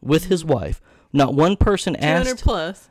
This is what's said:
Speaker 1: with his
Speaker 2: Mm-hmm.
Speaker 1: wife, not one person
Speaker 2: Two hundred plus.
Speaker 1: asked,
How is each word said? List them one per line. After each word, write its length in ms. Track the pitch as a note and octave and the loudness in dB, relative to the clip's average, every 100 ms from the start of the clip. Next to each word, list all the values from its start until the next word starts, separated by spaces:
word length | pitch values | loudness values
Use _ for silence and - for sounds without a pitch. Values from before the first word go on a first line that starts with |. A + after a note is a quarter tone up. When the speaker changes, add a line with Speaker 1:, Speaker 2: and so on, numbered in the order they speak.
Speaker 1:
with 240 | C3 D#3+ F#3 | 0 0 0
his 160 | F#3 | -2
Speaker 2:
Mm-hmm. 100 | D#3 | 0
Speaker 1:
wife, 280 | A#2+ D2+ - _ _ _ | -2 -2 -10 _ _ _
not 220 | C#3+ C3 | 0 2
one 220 | C#3 E3+ G3 | 2 2 2
person 380 | A3 F#3+ F#3 | 2 2 -2
Speaker 2:
Two 100 | - | -2
hundred 340 | D3+ - B3+ B3 | 0 0 -2 -2
plus. 400 | - G3 D#3+ F#3+ | -2 -2 -6 -12
Speaker 1:
asked, 120 | _ | _